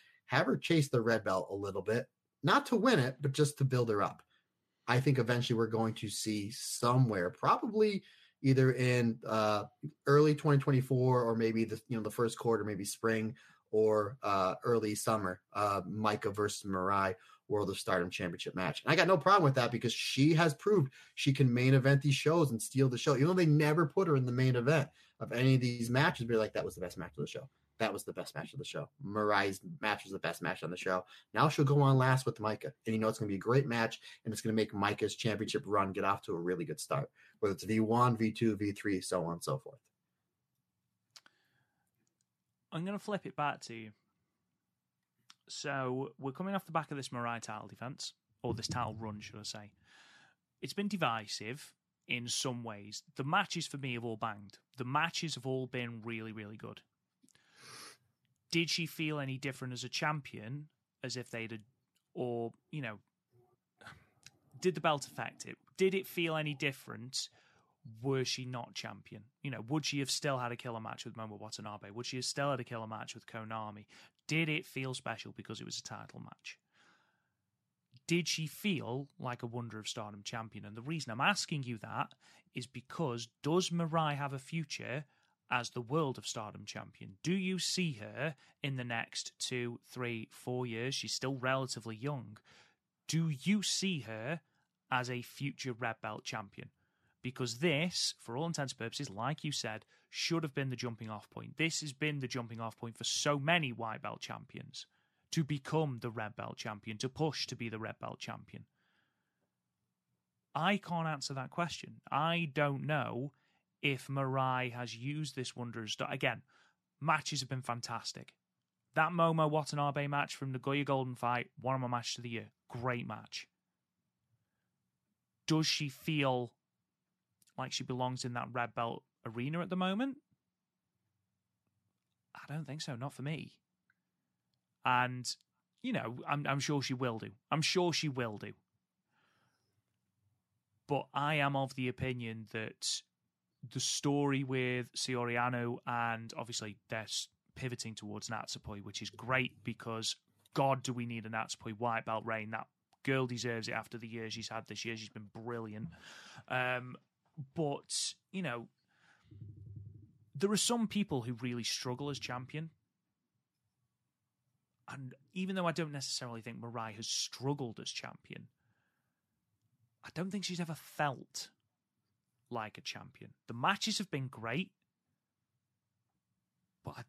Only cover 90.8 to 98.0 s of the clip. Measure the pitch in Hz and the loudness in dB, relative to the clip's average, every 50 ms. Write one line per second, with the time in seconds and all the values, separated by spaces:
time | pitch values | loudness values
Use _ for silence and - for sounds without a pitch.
90.8 | 120 131 135 - - 110 - - - 131 139 127 120 131 135 135 135 127 - 117 | -4 -2 -4 -4 -4 -4 -4 -2 -2 -2 -2 -2 0 0 0 0 0 -2 -6 -8
91.8 | 107 113 110 107 120 143 147 131 110 107 107 - _ _ - - - _ _ _ | -8 -8 -8 -6 -6 -6 -6 -6 -8 -12 -16 -18 _ _ -20 -20 -20 _ _ _
92.8 | _ _ _ _ _ - - 165 165 160 147 131 - 175 208 214 180 - - - | _ _ _ _ _ -2 2 2 2 2 0 0 2 2 2 2 2 0 0 0
93.8 | 196 196 180 143 110 110 110 110 110 131 165 165 - _ _ _ _ _ _ _ | 0 0 -2 -2 -4 -6 -8 -6 -4 -4 -6 -6 -8 _ _ _ _ _ _ _
94.8 | _ - 131 123 123 123 127 123 117 - - - 139 143 - - - 131 120 113 | _ -2 0 0 0 -2 -4 -6 -8 -10 -8 -6 -6 -6 -4 -6 -6 -6 -4 -4
95.8 | 123 113 110 - - 107 104 - - - - 113 101 101 - - - - _ _ | -4 -4 -4 -4 -6 -8 -8 -8 -8 -8 -8 -8 -8 -10 -14 -16 -16 -16 _ _
96.8 | _ _ _ _ _ _ _ _ - 135 131 - 127 117 117 120 156 180 147 143 | _ _ _ _ _ _ _ _ -10 -8 -4 -4 -4 -4 -2 0 0 2 2 2
97.8 | 170 180 - - | 0 -2 -2 -2